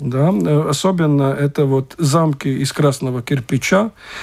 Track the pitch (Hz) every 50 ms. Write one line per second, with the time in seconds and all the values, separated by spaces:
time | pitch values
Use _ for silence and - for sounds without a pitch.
0 | 143 131 123 131 143 175 202 208 175 160 147 147 156 160 143 - - 185 190 175
1 | 165 151 143 143 139 135 135 - 143 143 - - 147 135 135 135 131 - - -
2 | 170 139 139 170 165 156 143 139 - 139 131 - 143 - - - 147 143 135 -
3 | 139 131 127 127 117 - 147 131 113 - 143 131 - - 185 190 220 220 - -
4 | - - - -